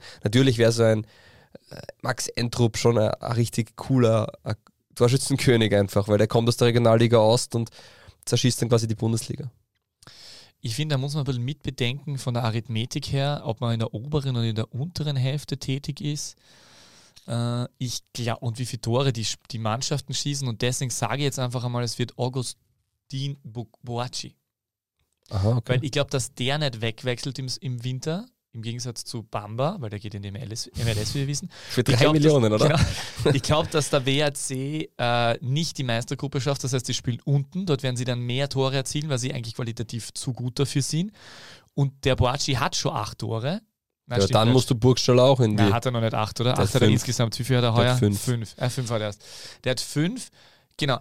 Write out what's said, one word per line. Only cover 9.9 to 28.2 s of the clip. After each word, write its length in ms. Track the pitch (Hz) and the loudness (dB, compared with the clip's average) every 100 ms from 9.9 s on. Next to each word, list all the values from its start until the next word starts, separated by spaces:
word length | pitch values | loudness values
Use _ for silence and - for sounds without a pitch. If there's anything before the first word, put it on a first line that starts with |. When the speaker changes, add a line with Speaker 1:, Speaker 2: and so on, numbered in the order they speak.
| _ - - - - - _ | _ -20 -20 -20 -20 -20 _
Speaker 2:
Ich 160 | 120 110 | -8 -4
finde, 180 | 156 | -2
da 40 | 139 | 0
muss 160 | 139 151 | 0 -2
man 80 | |
ein 20 | 135 | -2
bisschen 180 | 123 | -2
mitbedenken 760 | 123 147 - 131 120 143 - 139 | -2 -4 -8 -4 -4 -4 -6 -6
von 160 | 131 120 | -4 -2
der 80 | |
Arithmetik 680 | 117 110 - 110 113 151 139 | -2 -2 -4 -4 -4 -6 -4
her, 300 | 143 139 147 - | -2 -2 -2 -4
ob 140 | 113 | -4
man 140 | 120 | -2
in 60 | 113 | -2
der 120 | 113 107 | -4 -6
oberen 420 | 135 147 135 123 | -4 -4 -2 -2
oder 80 | 113 | -2
in 100 | 110 | -2
der 160 | 110 | -4
unteren 440 | 117 156 - 151 139 | -6 -8 -6 -6 -2
Hälfte 420 | 131 143 - 135 | -2 -2 -6 -8
tätig 420 | - 135 - 143 | -4 -6 -6 -6
ist. 360 | 147 147 - - _ - - - - - _ _ - | -6 -6 -8 -14 _ -20 -20 -20 -20 -20 _ _ -8
Äh, 380 | 117 120 120 123 - | -4 -2 -2 -6 -6
ich 220 | 123 - - | -8 -8 -10
glaub, 300 | - 117 113 | -6 -4 -4
und 160 | 123 110 | -4 -4
wie 80 | 123 | -6
viele 140 | 117 | -6
Tore 300 | - 120 139 | -2 0 2
die, 140 | 117 107 - - | 0 -4 -6 -10
die 80 | 110 | -6
Mannschaften 560 | 110 113 - 143 - | -4 -4 -2 -4 -4
schießen. 340 | 131 143 143 135 | -6 -4 -4 -4
Und 140 | 110 | -2
deswegen 300 | 123 127 131 | -2 -2 -4
sage 260 | - 113 131 | -2 -2 0
ich 60 | |
jetzt 160 | 147 131 | -2 -2
einfach 240 | 127 123 | -4 -4
einmal, 200 | 120 120 | -4 -2
es 140 | 120 - | -4 -4
wird 220 | 120 - | -4 -2
Augustin 1200 | 123 131 120 - _ _ _ _ _ 135 139 139 | -4 -4 -6 -10 _ _ _ _ _ -8 -6 -8
Bo-, 240 | 135 113 110 _ | -12 -12 -12 _
Boaci. 540 | - 120 127 - - - _ _ _ _ _ _ _ _ _ | -10 -6 -6 -8 -12 -16 _ _ _ _ _ _ _ _ _
Speaker 1:
Aha, 260 | 101 101 120 | 0 2 2
okay. 160 | - | 0
Speaker 2:
Weil 100 | 127 | 0
ich 80 | 120 | 0
glaub, 200 | 143 143 | -2 -2
dass 220 | 139 - - | -2 -4 -4
der 240 | 123 147 | -2 0
nicht 200 | 151 117 | -2 -2
wegwechselt 600 | 113 113 127 123 143 131 | -4 -4 -4 -4 -6 -8
im, 80 | 131 - | -8 -8
im 240 | 135 123 | -6 -6
Winter, 420 | 123 127 156 170 | -6 -6 -4 -6